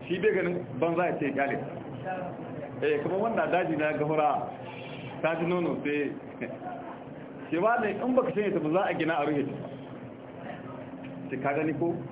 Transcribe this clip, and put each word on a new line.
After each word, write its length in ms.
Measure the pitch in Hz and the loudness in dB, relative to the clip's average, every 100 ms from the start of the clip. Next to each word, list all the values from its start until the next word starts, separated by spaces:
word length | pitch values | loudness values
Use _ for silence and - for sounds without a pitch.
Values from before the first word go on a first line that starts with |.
| - | -2
Shi 120 | 180 | 2
bai 120 | 208 | 4
ganin 300 | 185 175 175 - 127 | 4 2 0 -4 0
banza 280 | 165 165 170 | 2 4 2
ya 100 | 139 | 2
ce 140 | 143 | 0
kyale. 260 | 135 139 117 - - - - 190 185 180 - - - - - | 2 0 0 -4 -8 -8 -8 -6 -6 -6 -8 -8 -8 -8 -2
Eh, 180 | 139 147 | 2 2
kuma 140 | 156 185 | 2 2
wanda 300 | 220 196 156 | 2 4 4
daji 280 | 170 165 156 | 4 4 2
na 160 | 151 | 2
ga 120 | 151 | 2
hura, 420 | 147 156 151 131 - - - - - - - - | 2 4 4 4 -2 -8 -10 -10 -10 -10 -10 -2
ta 140 | 156 | 0
ji 120 | 165 170 | 2 2
nono 340 | 180 165 131 | 2 2 0
sai, 320 | 147 147 143 - - - | 0 0 0 -2 -10 -8
<laughs> 80 | 113 - - - - - - - - - - | -8 -6 -8 -8 -10 -10 -12 -12 -12 -12 -4
ce 80 | 160 | 2
ba 200 | 202 240 | 4 4
ne, 80 | 214 | 2
in 240 | - 247 | 0 4
baka 160 | 254 226 | 4 4
shanye 200 | 165 208 | 2 2
ta 80 | 185 | 2
ba 100 | 151 | 4
za 140 | 175 196 | 4 4
a 80 | |
gina 220 | 175 156 160 | 2 2 2
a 60 | |
rufe 200 | 147 147 | 2 2
ta. 80 | 139 - - - - - - - - - - - - - - - 135 - - | 0 -2 -8 -10 -10 -12 -12 -12 -14 -12 -10 -10 -10 -10 -10 -12 -10 -10 -6
Ce 80 | 131 | -2
ka 120 | 139 | 0
gani 200 | 147 156 143 | 2 0 2
ko? 140 | 165 - - | 0 0 -4